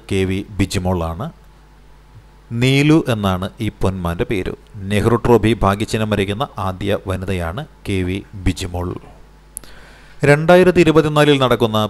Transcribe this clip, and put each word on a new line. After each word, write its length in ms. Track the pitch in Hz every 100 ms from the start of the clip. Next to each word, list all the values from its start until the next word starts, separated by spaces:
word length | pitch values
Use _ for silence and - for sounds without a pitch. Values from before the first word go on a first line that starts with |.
| -
കെ 120 | 98 92
വി 100 | 95 - 98
ബിജിമോൾ 380 | 95 104 90 87 82
ആണ്. 160 | 82 156 - - - _ - - - - - - - - 120
നീലു 360 | 127 135 147 160 -
എന്നാണ് 340 | 107 98 92 95 - 107
ഈ 20 | -
പൊന്മാൻ്റെ 440 | 98 92 85 85 -
പേര്. 220 | 101 - - - 104 95
നെഹ്റു 260 | 104 113 117 -
ട്രോഫി 260 | 117 107 113
ഭാഗ്യചിഹ്നം 460 | 98 101 110 113 107
വരയ്ക്കുന്ന 340 | 101 98 101 143 - 95
ആദ്യ 300 | 92 101 - 98
വനിതയാണ് 540 | 92 92 95 82 104 156 - -
കെ 120 | 95 90
വി 100 | 95 - 98 92
ബിജിമോൾ. 420 | 87 92 87 90 - - - - - - - - - - - - - 135
രണ്ടായിരത്തി 520 | 147 160 180 180 175 156
ഇരുപത്തിനാലിൽ 540 | 151 151 151 147 139 127
നടക്കുന്ന 340 | 117 117 107 104